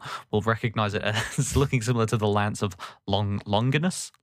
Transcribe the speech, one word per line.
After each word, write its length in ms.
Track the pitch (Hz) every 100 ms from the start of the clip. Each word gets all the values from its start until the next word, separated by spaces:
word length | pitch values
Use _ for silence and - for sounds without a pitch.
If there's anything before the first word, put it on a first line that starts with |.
| - - -
will 80 | 107
recognize 520 | 110 107 113 110 104
it 100 | 104
as 540 | 104 107 - - 131 131
<laughs> 0 |
looking 240 | 139 127
similar 220 | 110 117 107
to 100 | 113
the 100 | 104
lance 360 | 104 104 -
of 140 | 101 - - - -
Long-, 340 | 98 101 101 104
Longinus? 640 | 101 127 151 180 - - -